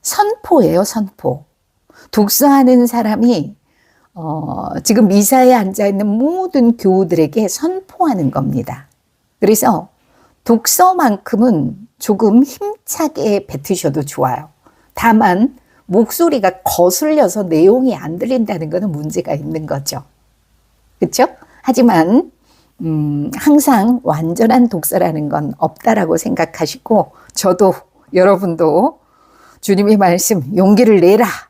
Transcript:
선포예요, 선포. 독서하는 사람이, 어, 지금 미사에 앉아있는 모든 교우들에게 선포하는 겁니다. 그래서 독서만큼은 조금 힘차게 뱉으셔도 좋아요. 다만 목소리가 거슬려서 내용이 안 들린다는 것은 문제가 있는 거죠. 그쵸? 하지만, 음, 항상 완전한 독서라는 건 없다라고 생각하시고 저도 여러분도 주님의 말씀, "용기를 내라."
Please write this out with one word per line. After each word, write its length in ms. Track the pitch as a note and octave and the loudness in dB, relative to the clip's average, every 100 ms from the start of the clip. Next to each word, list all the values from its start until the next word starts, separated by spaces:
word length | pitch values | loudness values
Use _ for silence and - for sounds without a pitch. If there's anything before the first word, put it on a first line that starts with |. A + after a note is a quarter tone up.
선포예요, 840 | - - G#4 A4+ - E4 F3 E3 | -10 -2 -2 -2 0 2 4 2
선포. 600 | G3+ A#3 G3 _ D3 C#3 _ _ _ _ _ _ _ | -2 -4 -8 _ -6 -6 _ _ _ _ _ _ _
독서하는 720 | - G#3 - C#4+ C#4 B3 B3+ A#3+ | -2 0 2 4 4 4 4 2
사람이, 720 | A#3 G#3+ G#3+ A#3 G#3+ C#3+ - _ _ _ _ _ | 0 -2 0 0 0 -4 -12 _ _ _ _ _
어, 640 | - D#3+ D#3 D3+ - - - | -14 -8 -8 -8 -8 -8 -8
지금 240 | - G#3+ G#3+ | -2 2 4
미사에 460 | G3 G3+ C4 B3+ | 4 2 4 4
앉아있는 520 | B3+ F#3+ F#3+ G3+ G3 G#3 | 4 0 -2 -2 0 -2
모든 720 | G#3 C#4 F4+ F#4 D4 A#3+ A#3 | -2 -2 -2 -2 2 2 2
교우들에게 720 | G3 F#3 F#3+ F3 D#3 F#3 G#3+ | 2 2 2 0 0 0 -4
선포하는 800 | - D#4+ F#4 F#4+ - E4+ G#3+ C#3 | -4 -6 -6 -10 -4 -2 0 -2
겁니다. 580 | - C3+ C#3 A2+ C3 - _ _ _ _ _ | -2 -4 -6 -8 -12 -16 _ _ _ _ _
그래서 480 | G#3 A3 - F3 F#3 _ _ _ _ _ | 0 2 2 -2 -4 _ _ _ _ _
독서만큼은 1400 | - A#3 - - F#4 F#4 C#4+ G#3 - G3+ B3 F3+ C#3+ F#3+ G#3+ _ | -2 0 0 0 2 2 0 -2 -4 -2 0 0 -2 -8 -20 _
조금 440 | - G3+ A3 A3 | -4 0 4 4
힘차게 1040 | C4+ - G4+ G#4+ - - D#4 D#4 A3 G3+ G3 | 2 -2 -10 -10 -12 -6 -6 -4 -4 -4 -4
뱉으셔도 560 | C#3+ - F#3 D#3+ C#3+ | -14 -6 -4 -2 -4
좋아요. 460 | C#3+ - C3+ B2+ D3+ _ _ _ _ | -6 -4 -4 -4 -10 _ _ _ _
다만 600 | - - G#3+ G#3+ F3+ B3 - _ _ _ | -4 2 4 2 2 0 -2 _ _ _
목소리가 760 | F#3+ A3 - E4+ C#4+ F#3+ F3+ | 0 0 0 0 2 -2 -2
거슬려서 800 | - - F3+ F3+ D4+ D4+ A3 G3+ | -6 2 0 2 -2 2 0 0
내용이 520 | F#3 D#3+ F3+ A#3+ C4 F3 | -2 2 4 4 0 -2
안 220 | D3+ E3+ | -8 -8
들린다는 520 | A3+ C4 G#3+ F#3+ D#3 | -4 -2 -2 -4 -6
것은 200 | F3 G#3 | -4 -4
문제가 420 | D3 D3+ E3+ F3 | -6 -6 -6 -6
있는 320 | D3 D3 D#3+ D3+ | -6 -6 -8 -6
거죠. 360 | D3 C#3 C#3 - _ _ _ _ _ _ _ _ _ | -8 -8 -12 -16 _ _ _ _ _ _ _ _ _
그쵸? 260 | A#3 - B3+ - _ _ | -6 0 -2 -2 _ _
하지만, 680 | - B3 A#3+ F3+ E3 A#3 - _ _ _ _ _ | -4 2 2 4 2 2 0 _ _ _ _ _
음, 500 | E3 D#3 D3+ C#3+ D3 - | -6 -4 -2 -4 -6 -2
항상 640 | D4 D4 D4 A#3+ G#3 B3 | 2 2 4 0 2 -2
완전한 680 | - D3+ E3 E3+ A3+ A#3+ A#3+ | -2 -4 -4 0 2 4 2
독서라는 600 | F#3 D3+ F#3+ F3 D#3 D3 | 0 -4 -2 -2 -2 -4
건 260 | D3+ D3 - | -4 -6 -4
없다라고 580 | B2+ - - A3 E3+ E3 | -6 -4 -2 -2 0 -2
생각하시고 960 | A3+ - D#3+ - A3+ - - A3 E3+ _ _ | -2 -4 -4 -4 -8 -8 -2 0 0 _ _
저도 400 | - F#3+ F3+ G3+ C3 _ _ _ | -4 -2 2 2 0 _ _ _
여러분도 840 | F#3+ F#3 G3 F#3+ E3 C#3+ D#3 B3+ E4 _ _ _ _ _ _ | 0 2 2 -2 -2 0 2 0 -4 _ _ _ _ _ _
주님의 360 | - G3 G3+ G#3+ | -2 0 2 2
말씀, 600 | F#3+ F3 - G3+ C3+ F3 | 2 0 -2 -4 -2 0
"용기를 440 | F#3+ G#3 B3 G3+ | 2 4 4 6
내라." 260 | E3+ G#3+ A3+ - - | 4 4 2 -4 -16